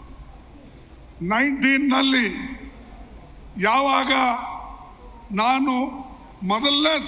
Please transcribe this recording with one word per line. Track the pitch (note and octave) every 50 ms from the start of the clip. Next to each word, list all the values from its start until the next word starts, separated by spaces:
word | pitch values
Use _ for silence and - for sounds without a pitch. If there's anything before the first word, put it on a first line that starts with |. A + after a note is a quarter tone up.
| - - - - - - - - - - - - - - - - - - - - - - - - E3 F3+ G#3+
ನೈನ್ಟೀನ್ನಲ್ಲಿ | A#3 C4+ C#4+ C4+ C4+ - C4+ C4+ C4+ D4 C#4 B3+ C4+ C4+ C4+ C4 B3+ A#3 G3 F3+ - - - - - - - - - - - - - - - - - - - - - - - - - F#3 G#3+
ಯಾವಾಗ | A#3 C4 C#4 C#4 C4+ C4+ C4+ B3 C4+ C4+ B3+ B3 A#3 A#3+ - - - - - - - - - - - - - - - - - - G3+ F#3+ G#3+
ನಾನು | A#3+ C4 C4+ C#4 C#4+ B3+ B3 C4 C4 - - - - - - - - - - F#3+ F3+
ಮೊದಲನೇ | G3+ A3+ C#4 C#4+ C#4+ C#4+ D4+ D#4 D#4 D4 A3+